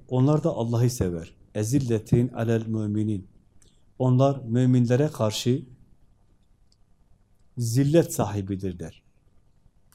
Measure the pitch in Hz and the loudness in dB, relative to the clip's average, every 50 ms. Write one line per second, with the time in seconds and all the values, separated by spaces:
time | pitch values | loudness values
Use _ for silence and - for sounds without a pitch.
0 | - - 127 127 127 143 151 151 - 170 - - 117 117 120 113 120 123 123 - | -10 -4 0 2 2 4 2 2 0 -2 -2 -2 -4 -2 0 0 0 0 0 0
1 | - 92 87 82 80 - - _ - - - 107 107 110 127 147 139 120 113 107 | -2 -2 -4 -6 -10 -14 -18 _ -20 -10 -6 -4 -2 0 0 0 0 0 -2 -2
2 | 104 - - 120 123 131 - - 113 113 117 113 113 110 110 110 107 104 104 107 | 0 0 2 2 2 0 -2 -4 -2 0 0 0 -2 -2 -4 -4 -4 -2 -2 -2
3 | 107 107 107 95 92 - - _ _ _ _ - - _ _ _ _ _ _ - | -2 -2 -4 -6 -8 -12 -20 _ _ _ _ -20 -20 _ _ _ _ _ _ -2
4 | 127 127 127 127 135 139 135 139 123 113 113 123 127 127 127 127 123 117 123 123 | 0 2 4 4 4 4 2 0 -4 -2 0 2 4 4 4 4 4 4 2 2
5 | 147 151 151 - 117 107 107 - - 123 123 147 - - - - - _ _ _ | 2 0 -2 -2 -2 -2 -2 -2 -2 -2 -2 -2 -4 -10 -20 -20 -20 _ _ _
6 | _ _ _ _ _ _ _ _ _ _ _ _ _ _ _ _ _ _ _ _ | _ _ _ _ _ _ _ _ _ _ _ _ _ _ _ _ _ _ _ _
7 | _ _ _ _ _ _ _ _ _ _ _ 131 123 113 113 135 139 143 147 170 | _ _ _ _ _ _ _ _ _ _ _ -6 -4 -2 0 2 2 4 4 4
8 | 156 160 - - 117 98 101 104 98 95 101 92 101 95 87 85 82 78 - - | 2 2 0 -4 -4 -2 -4 -4 -6 -6 -6 -6 -6 -8 -8 -10 -12 -14 -16 -20
9 | _ _ _ _ _ _ _ _ _ _ _ _ _ _ _ _ _ _ _ | _ _ _ _ _ _ _ _ _ _ _ _ _ _ _ _ _ _ _